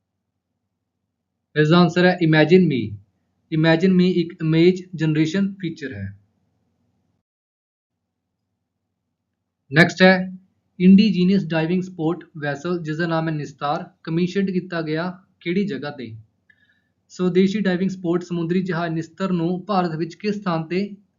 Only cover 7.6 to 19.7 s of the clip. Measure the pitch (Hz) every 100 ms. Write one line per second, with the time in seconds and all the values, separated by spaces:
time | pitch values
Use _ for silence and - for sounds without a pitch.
7.6 | _ _ _ _ _ _ _ _ _ _
8.6 | _ _ _ _ _ _ _ _ _ _
9.6 | _ 143 175 - 185 185 185 - _ _
10.6 | _ - 180 196 220 180 180 196 156 165
11.6 | 160 185 185 - 156 175 - 160 147 139
12.6 | 175 180 156 151 170 165 160 151 139 -
13.6 | 143 165 180 _ 170 165 175 196 196 180
14.6 | - 170 156 156 180 180 _ _ 170 180
15.6 | 196 135 147 139 113 110 - _ _ _
16.6 | _ _ _ _ _ - 180 180 190 214
17.6 | 196 175 190 190 165 175 - 175 165 185
18.6 | 180 165 170 160 160 - 190 180 165 180
19.6 | -